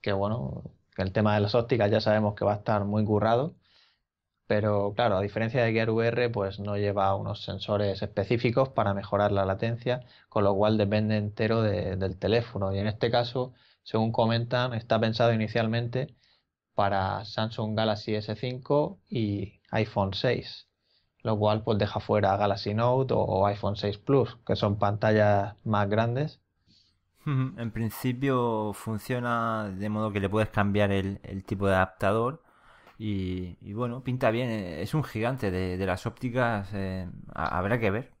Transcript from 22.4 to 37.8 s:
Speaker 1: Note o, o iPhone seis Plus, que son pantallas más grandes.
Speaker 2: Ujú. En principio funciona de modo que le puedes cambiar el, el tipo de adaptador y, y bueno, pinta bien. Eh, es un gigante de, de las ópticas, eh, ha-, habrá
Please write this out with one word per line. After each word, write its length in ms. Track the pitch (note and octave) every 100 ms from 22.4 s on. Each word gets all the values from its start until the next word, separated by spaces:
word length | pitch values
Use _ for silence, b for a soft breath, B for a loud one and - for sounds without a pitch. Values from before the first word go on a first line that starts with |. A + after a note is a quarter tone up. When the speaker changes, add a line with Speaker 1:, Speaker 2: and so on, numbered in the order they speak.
| G#2 G2+ G#2+
Speaker 1:
Note 400 | G#2 A#2+ B2+ C3
o, 40 | A2
o 280 | G2+ F#2+ G2+
iPhone 300 | G2+ F#2+ G2+
seis 220 | G#2 G2
Plus, 380 | - C3+ A#2+ - -
que 80 |
son 240 | G#2+ G#2+ G2+
pantallas 800 | G2+ G2+ A2 G#2+ G#2 G2+ G2+ -
más 240 | A2+ G#2 G2+
grandes. 520 | G#2 A#2 B2 D3+ - _ _ b b b _ _ _
Speaker 2:
Ujú. 360 | - C3+ C3 -
En 140 | A#2
principio 1000 | A2 A2+ - B2+ B2 C3+ C3 A#2+ A2 G#2+
funciona 1000 | G2+ - A2 - B2 A#2+ A#2 A#2 A2 G#2 F#2+
de 120 | G#2
modo 240 | G#2+ A2
que 80 | G2+
le 80 | G2
puedes 220 | G#2 G#2+
cambiar 420 | - G2+ G2+ G2+
el, 260 | G2 F#2+ G2
el 200 | - G2
tipo 220 | - G2 G2
de 80 |
adaptador 680 | F#2+ F#2 - G2 A2 A#2+ D3+ B B B B B -
y, 580 | A2 G2 F#2 F2+ F2+ -
y 120 | F#2+
bueno, 320 | G#2 A#2+ A#2+
pinta 260 | C3 B2+ B2
bien. 200 | A2+ B2+
Eh, 320 | A2 F#2 D2+
es 120 | F#2+
un 80 | D#3
gigante 480 | C#3 A2 A2+ C3 G#2
de, 280 | F#2 F#2 F2+
de 80 | F#2+
las 200 | F2+ A#2
ópticas, 640 | - B2+ A#2+ A#2+ A2 F#2
eh, 340 | G2+ F#2+ F#2 F2+ - -
ha-, 240 | - D#2+ -
habrá 220 | F#2+ A#2+